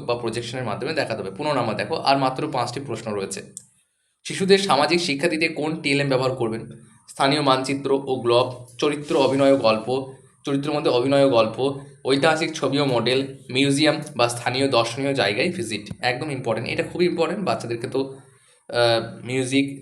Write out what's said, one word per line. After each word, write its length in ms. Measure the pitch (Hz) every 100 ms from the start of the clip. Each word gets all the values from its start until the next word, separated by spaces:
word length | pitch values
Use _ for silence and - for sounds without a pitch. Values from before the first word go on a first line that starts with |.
বা 120 | - 120
প্রজেকশনের 500 | 117 113 120 135 123
মাধ্যমে 240 | 98 123
দেখাতে 260 | 156 120 107
হবে। 100 | 95
পনেরো 240 | - 151 139
নম্বর 180 | 120 104
দেখো, 200 | - 160
আর 220 | - 139
মাত্র 240 | 135 135 143
পাঁচটি 320 | 131 117 139
প্রশ্ন 280 | 135 113 -
রয়েছে। 280 | 101 98 - - - - _ _ _ _ _ -
শিশুদের 340 | 143 185 196
সামাজিক 400 | 196 135 151 170
শিক্ষা 260 | 170 139 170
দিতে 200 | 156 165
কোন 240 | 160 151 160
টিএলএম 340 | 147 139 139
ব্যবহার 240 | 131 131 123
করবেন? 260 | 117 110 - - - _ -
স্থানীয় 340 | - 139 151
মানচিত্র 480 | 139 131 135 139 156 139 135
ও 60 | 127
গ্লোব, 320 | 117 120 123 - - -
চরিত্র 360 | 151 147 143 160
অভিনয় 360 | 131 135 139 139
ও 20 |
গল্প, 300 | 120 110 110 131 131 - - _
চরিত্রের 300 | - 139 143 147
মধ্যে 160 | 156
অভিনয় 340 | 123 131 139 139
ও 40 |
গল্প, 280 | 117 110 110 131 139 - - -
ঐতিহাসিক 440 | 139 156 156 160
ছবি 240 | 156 139 143
ও 60 | 139
মডেল, 340 | 120 113 131 139 - -
মিউজিয়াম 480 | 127 139 139 151 151 147 -
বা 100 | 120
স্থানীয় 360 | 120 - 123 139
দর্শনীয় 460 | 117 - - 139
জায়গায় 360 | 135 101 104 165
ভিজিট। 320 | 180 113 202 - -
একদম 260 | 123 127 156
ইম্পর্টেন্ট, 360 | 147 - 110 -
এটা 140 | -
খুবই 220 | 156 165 175
ইম্পর্টেন্ট 360 | 170 165 196 185
বাচ্চাদেরকে 420 | 113 120 117 131
তো, 120 | 135
আহ, 1000 | 135 - - _ _ _ - 120 120 117 113 -
মিউজিক, 420 | 113 131 127 135 139 -